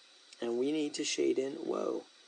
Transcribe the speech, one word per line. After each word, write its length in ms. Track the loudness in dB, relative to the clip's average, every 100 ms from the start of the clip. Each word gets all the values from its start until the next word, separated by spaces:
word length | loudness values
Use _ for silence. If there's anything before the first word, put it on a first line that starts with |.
| -20 -20 -20 -8
and 160 | -2 0
we 140 | 0
need 240 | 0 -2 -2
to 80 |
shade 340 | -2 2 4 4
in, 140 | 0
whoa, 500 | -4 -2 -2 0 -2 -6 -18